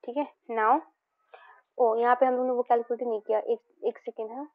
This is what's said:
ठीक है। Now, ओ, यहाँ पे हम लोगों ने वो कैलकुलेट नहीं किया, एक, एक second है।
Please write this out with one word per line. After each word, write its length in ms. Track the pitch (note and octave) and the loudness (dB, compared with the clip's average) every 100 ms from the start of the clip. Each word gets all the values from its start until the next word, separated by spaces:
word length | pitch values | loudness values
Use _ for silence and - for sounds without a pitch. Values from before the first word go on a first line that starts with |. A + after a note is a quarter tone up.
ठीक 120 | - B3+ | -6 -6
है। 100 | C#4+ _ - | -6 _ -8
Now, 300 | A3+ A3 C#4+ - _ _ _ _ - - - _ - | 0 2 2 0 _ _ _ _ -20 -20 -20 _ 2
ओ, 180 | A#3+ A3 | 2 4
यहाँ 180 | A#3+ | 2
पे 120 | B3 C4 | 4 2
हम 80 | |
लोगों 120 | B3 B3+ | 2 -2
ने 60 | |
वो 100 | B3 | -2
कैलकुलेट 460 | A#3+ A#3 A#3 A#3 A#3+ | 0 0 0 -6 -4
नहीं 120 | G#3+ | -6
किया, 180 | G#3 G#3+ | -2 -2
एक, 200 | - A3+ _ _ | -2 -4 _ _
एक 140 | A3 - | -6 -6
second 320 | - A#3 A3 | -14 -12 -12
है। 160 | B3 D4+ | -12 -14